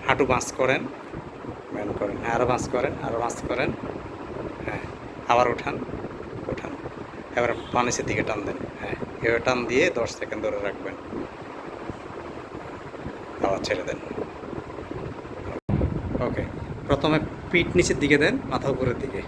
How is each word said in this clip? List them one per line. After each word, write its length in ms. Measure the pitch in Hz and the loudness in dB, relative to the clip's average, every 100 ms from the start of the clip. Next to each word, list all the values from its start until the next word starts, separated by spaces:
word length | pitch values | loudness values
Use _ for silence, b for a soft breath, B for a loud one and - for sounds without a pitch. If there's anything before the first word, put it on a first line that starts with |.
| - | 2
হাঁটু 200 | 131 135 | 4 6
বাঁস 260 | 127 - | 4 2
করেন, 340 | - 127 139 233 - - - - - - - - | 2 4 4 2 -8 -10 -10 -10 -10 -10 -10 -8
ব্যায়াম 200 | 107 104 | -6 -4
করেন। 240 | 101 104 - | -2 -2 -2
হ্যাঁ, 180 | 117 | 0
আরও 120 | 117 120 | 4 4
বাঁস 220 | 123 - | 4 2
করেন, 240 | 127 135 135 | 2 2 0
আরও 180 | 131 117 | -2 0
বাঁস 220 | 117 - - | 0 -2 -2
করেন। 240 | 123 147 - - - - - - - - - | 0 2 0 -6 -6 -8 -10 -8 -6 -6 -6
হ্যাঁ, 160 | - 107 - - - - - | -4 -4 -6 -8 -10 -12 4
আবার 200 | 120 123 | 6 6
উঠান, 300 | 117 - - - - - - - - - | 2 -2 -4 -6 -6 -6 -8 -8 -8 -6
উঠান। 240 | - - - - - - - - - | -6 -6 -8 -10 -10 -12 -12 -4 0
এবার 180 | 120 113 - | 2 0 0
পা 100 | 127 | 2
নিচের 240 | 123 117 107 | 2 2 0
দিকে 160 | 107 | 0
টান 220 | 104 107 | 0 0
দেন। 120 | 98 90 - - | -2 -4 -6 -6
হ্যাঁ, 160 | - - - - | -6 -4 -6 0
এভাবে 180 | 117 117 | 4 4
টান 260 | 117 123 120 | 4 2 4
দিয়ে 240 | 123 175 | 6 6
দশ 280 | 120 113 - | 4 -2 -2
সেকেন্ড 240 | 104 107 | -4 -2
ধরে 200 | 107 104 | 0 0
রাখবেন, 320 | 101 98 98 95 - - - - - - - - - - - - - - - - - - - - - - - - | -2 -4 -6 -8 -6 -6 -6 -8 -10 -10 -10 -10 -8 -8 -8 -10 -10 -10 -10 -10 -10 -10 -10 -10 -10 -10 -10 0
আবার 200 | 95 95 | 2 2
ছেড়ে 200 | - 98 | 2 0
দেন। 160 | 87 - - - - - - - - - - - - - - - - - _ - - - - - | 0 -4 -4 -6 -6 -6 -8 -8 -8 -8 -6 -6 -6 -8 -8 -8 -6 -8 _ 2 4 0 -2 0
ওকে, 240 | 123 - 85 - - - - | 0 0 -4 -4 -8 -8 2
প্রথমে 340 | 143 160 156 156 - - | 2 6 4 2 -6 2
পিঠ 260 | 175 165 175 | 4 6 6
নিচের 220 | 170 156 | 6 6
দিকে 200 | 139 147 | 8 8
দেন, 200 | 156 254 - | 8 4 0
মাথা 180 | 131 131 | 0 2
উপরের 300 | 127 127 117 | 2 2 0
দিকে। 240 | - 98 | -2 -4